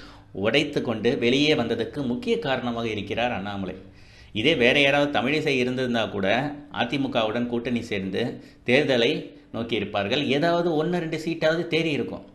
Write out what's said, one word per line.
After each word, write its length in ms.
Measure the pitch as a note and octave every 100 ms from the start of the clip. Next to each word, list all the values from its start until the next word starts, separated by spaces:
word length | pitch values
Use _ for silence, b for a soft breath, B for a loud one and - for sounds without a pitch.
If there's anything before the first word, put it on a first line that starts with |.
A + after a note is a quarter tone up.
| B B -
உடைத்து 500 | F#2+ G2+ C#3 D3+ D3
கொண்டு 360 | B2 A2 A2 C#3
வெளியே 360 | A#2 C3 D3+
வந்ததுக்கு 520 | D3 A2+ A2 A2+ D3 C3
முக்கிய 320 | A#2+ D3 D3+
காரணமாக 500 | C#3+ B2+ A#2+ A#2 A#2
இருக்கிறார் 440 | G#2 G2 A2 A#2+
அண்ணாமலை. 580 | G#2+ G2+ G2 F#2 - - B B B B
இதே 220 | - -
வேற 260 | - A#2+ C#3+
யாராவது 400 | C#3 C#3+ C#3+ C#3
தமிழிசை 260 | A#2+ D3+ D3
இருந்திருந்தா 600 | C3+ B2 B2+ B2+ A#2+ G#2
கூட 480 | G2+ F#2+ A#2 C#3+ C#3+ -
அதிமுகவுடன் 720 | - B2 C#3+ C3+ A#2 A2 A#2 A#2+
கூட்டணி 360 | A#2+ B2 A#2+
சேர்ந்து 640 | - G2+ F#2+ G2+ B2 - B B -
தேர்தலை 640 | B2+ C#3+ B2 A#2+ E3 - B B
நோக்கி 220 | A2 A#2
இருப்பார்கள், 520 | A2 G2 G2+ G2+ C3+ B2+
ஏதாவது 580 | C#3 E3+ E3+ F3 D#3
ஒண்ணு 140 | E3+ F3
ரெண்டு 220 | D#3+ D#3
சீட்டாவது 420 | E3 D#3 D#3 E3 E3+
தேறி 180 | D#3
இருக்கும். 400 | E3 C3+ G2+ F2+ -